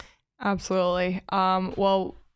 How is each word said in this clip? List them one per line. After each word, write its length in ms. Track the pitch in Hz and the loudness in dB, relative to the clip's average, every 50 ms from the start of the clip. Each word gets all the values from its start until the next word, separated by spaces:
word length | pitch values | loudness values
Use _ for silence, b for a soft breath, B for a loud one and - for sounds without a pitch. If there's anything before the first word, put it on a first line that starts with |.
| B B B B B _ _ - | B B B B B _ _ -6
Absolutely. 800 | 262 202 202 185 - - 190 190 180 180 175 180 180 185 185 190 - - | -2 -2 -2 -2 -2 -2 0 0 2 2 2 0 0 0 -2 -4 -6 -4
Um, 440 | - 196 185 185 185 190 185 185 - - | -2 0 2 2 2 0 0 -2 -2 0
well, 380 | 196 196 196 190 185 - - - - _ _ | 2 4 4 2 0 -2 -8 -14 -20 _ _